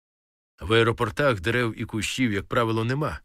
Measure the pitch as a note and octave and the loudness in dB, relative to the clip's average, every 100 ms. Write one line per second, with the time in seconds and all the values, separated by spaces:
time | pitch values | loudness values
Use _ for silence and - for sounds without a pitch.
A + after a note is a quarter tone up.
0 | _ _ _ _ _ _ D#2 A2+ A2+ A2+ | _ _ _ _ _ _ 2 4 4 2
1 | A2 - D3 G#2 A2+ A#2+ A#2 G#2+ A2 A2 | -2 0 0 2 0 0 0 -4 -6 -4
2 | F#2+ - B2 G2 - B2+ A2+ A2+ A2+ C3+ | -4 0 0 -2 -2 0 2 0 0 -2
3 | D3+ D#2 | -4 -6